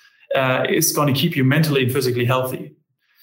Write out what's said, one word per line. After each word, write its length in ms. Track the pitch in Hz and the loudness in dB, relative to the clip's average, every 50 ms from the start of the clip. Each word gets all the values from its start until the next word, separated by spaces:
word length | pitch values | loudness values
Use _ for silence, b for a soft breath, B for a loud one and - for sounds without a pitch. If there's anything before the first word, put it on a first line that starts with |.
| b b b b b - - | b b b b b -4 -2
uh, 320 | 139 131 127 127 135 - | 0 0 0 0 0 0
is 240 | - - - 156 - | 0 0 0 0 0
gonna 220 | - 151 147 143 123 | 0 0 0 0 0
keep 220 | - - 165 - | 0 0 0 0
you 80 | 143 131 | 2 2
mentally 400 | 131 143 160 160 156 143 135 127 | 2 4 2 2 2 2 2 0
and 100 | 117 - | 0 0
physically 320 | 143 127 123 117 123 120 | 0 -2 -2 -2 0 0
healthy. 480 | 120 131 131 127 - - - 78 - - _ _ _ _ b b b b b | 0 0 0 -2 -4 -6 -8 -12 -14 -20 _ _ _ _ b b b b b